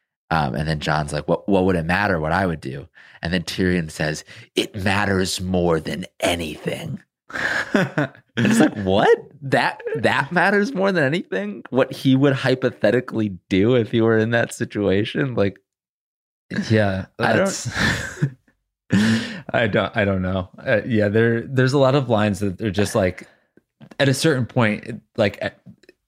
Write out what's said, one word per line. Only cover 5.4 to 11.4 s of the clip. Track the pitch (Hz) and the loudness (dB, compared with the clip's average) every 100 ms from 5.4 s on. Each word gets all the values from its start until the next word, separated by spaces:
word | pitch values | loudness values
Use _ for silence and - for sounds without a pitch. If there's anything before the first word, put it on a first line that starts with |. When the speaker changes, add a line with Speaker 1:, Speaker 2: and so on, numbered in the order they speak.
Speaker 1:
more | 92 92 87 80 | -2 0 2 0
than | 78 76 92 - | -2 -8 -10 -4
anything." | - - - - - - 165 131 _ _ - | -4 -2 -6 -8 -8 -8 -8 -12 _ _ -12
Speaker 2:
<laughs> | - - - - 202 180 - 147 - _ | -6 -4 -4 -2 -2 -2 -2 -6 -8 _
Speaker 1:
And | - 190 | -2 2
it's | 226 | 4
like, | 262 - | 2 2
"What? | 190 196 330 466 - - | 0 4 4 4 0 -14
That, | 139 127 147 - 480 440 | -2 0 0 -2 -6 -2
that | 107 123 139 | 2 2 0
matters | 175 180 208 202 | 0 2 2 0
more | 226 196 | 0 0
than | 180 | 2
anything? | 135 170 - 185 | 0 0 -4 -6